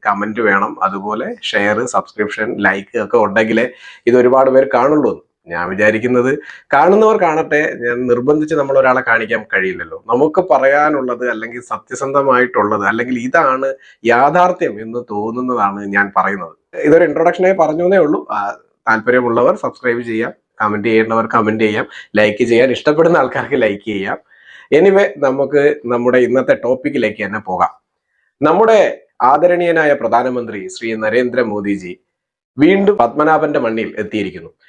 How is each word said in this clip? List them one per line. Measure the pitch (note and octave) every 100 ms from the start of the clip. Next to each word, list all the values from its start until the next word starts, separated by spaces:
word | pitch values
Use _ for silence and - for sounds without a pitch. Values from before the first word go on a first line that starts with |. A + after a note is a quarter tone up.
| -
കമന്റ് | G2+ G#2 A2
വേണം, | G#2+ G2 G#2 -
അതുപോലെ | F#2+ G2 G2 A2 F3 A#3+
ഷെയർ, | - G#2+ G#2 G#2+ B2+
സബ്സ്ക്രിപ്ഷൻ, | F#2+ - - G#2 - A2 G2+
ലൈക്ക് | G2+ G2 G2 A#2
ഒക്കെ | G2 A#2+
ഉണ്ടെങ്കിലേ | G#2 G2+ A2+ A2+ B2+ - - - -
ഇത് | B2
ഒരുപാട് | B2 C3 C3+
പേർ | C3 G#2+
കാണുള്ളൂ" | A#2+ C3+ D3+ A#2+
എന്ന്. | F2 _ _ -
ഞാൻ | E2+ F2
വിചാരിക്കുന്നത് | F#3+ G#2+ A2 B2 B2 B2 D3+ - - _
കാണുന്നവർ | C#3 E3+ G3+ G#3+ G#3+
കാണട്ടെ, | E3+ D#3 C#3+ D3 D3+
ഞാൻ | B2 A#2+ A#2+ B2
നിർബന്ധിച്ച് | A#2+ C3 D3+ D3+
നമ്മൾ | D#3 C#3 C3+
ഒരാളെ | C3 B2+
കാണിക്കാൻ | B2 A2+ A2 A2 G#2+
കഴിയില്ലല്ലോ. | G2 F#2+ F2 E2 E2 -
നമുക്ക് | A#2+ D3+ E3+ E3+
പറയാനുള്ളത് | C#3 C3+ C#3+ D3+ D3 B2+ A#2 B2
അല്ലെങ്കിൽ | A2 A2+ A#2+
സത്യസന്ധമായിട്ടുള്ളത് | A#2 G#2+ - B2+ C#3 C#3 C#3 B2 B2 A#2+ G#2 G#2+ G2
അല്ലെങ്കിൽ | A2+ B2 B2
ഇതാണ് | B2 E3 C#3+ C3 C3+ C3+ - _ A2+
യാഥാർത്ഥ്യം | A#2 C#3 E3+ F3+ F3+ D3 G#2
എന്ന് | A2+ A#2+ A#2+
തോന്നുന്നതാണ് | G#2 A2 A#2+ B2+ A#2+ G2+ G2+ G2+
ഞാൻ | G2 G2+ G2
പറയുന്നത്. | F#2+ G2 E2 - _ -
ഇതൊരു | D3+ E3
ഇൻട്രൊഡക്ഷനായി | E3+ D3 E3+ F3 F#3
പറഞ്ഞു | F#3+ D#3 D#3
എന്നേ | F3+ G3
ഉള്ളൂ. | D3+ - -
ആ, | A#2+ G2+ - _ _ -
താല്പര്യമുള്ളവർ | A2 A#2 B2+ B2 A#2 C3 G#3
സബ്സ്ക്രൈബ് | C3 - B2 A#2+
ചെയ്യാം, | A#2 A2 B2 - _ _
കമന്റ് | G#2+ G#2 A2
ചെയ്യേണ്ടവർ | A2+ A2 A2+ A2+
കമന്റ് | A#2+ G#2+ G#2+
ചെയ്യാം, | A2 G#2 - - - G#2+
ലൈക്ക് | G#2+ G#2
ചെയ്യാൻ | A#2+ A#2 C3
ഇഷ്ടപ്പെടുന്ന | A#2+ D3+ D3+ E3 E3
ആൾക്കാർക്ക് | B2+ C3+ A#2 C3+
ലൈക്ക് | A2 G2+
ചെയ്യാം. | - G2+ G2 - _ _ - - -
Anyway, | D3 G3 F#3+ G3 -
നമുക്ക് | C#3 C3+ C3+ D3 C#3+ D3 A#2
നമ്മുടെ | A#2+ B2 B2+
ഇന്നത്തെ | B2 B2+ B2+
ടോപ്പിക്കിലേക്ക് | C3+ A#2+ C3 - C#3+ A2 G#2+
തന്നെ | G2+ G#2+
പോകാം. | G2 F2+ F2 - _ _ _ _ _ _
നമ്മുടെ | D3+ F3+ A3 A3 D3 - _ _
ആദരണീയനായ | B2 D3 F3 F3 F3 E3 D3+
പ്രധാനമന്ത്രി | C#3 - A#2+ B2+ B2 A2+ G#2 F#2
ശ്രീ | - A2+
നരേന്ദ്രമോദിജി | A2 A2 A#2+ B2 B2 A2+ G#2 G2+ G2 F2+ F2+ _ _ _ _ _ B2+
വീണ്ടും | D#3 G3 G3+ G#3
പത്മനാഭന്റെ | A#2 D3 D3+ D#3+ D#3 C#3+
മണ്ണിൽ | A#2+ A2+ G2+ -
എത്തിയിരിക്കുന്നു. | G2 G#2+ F#2+ F2+ E2 _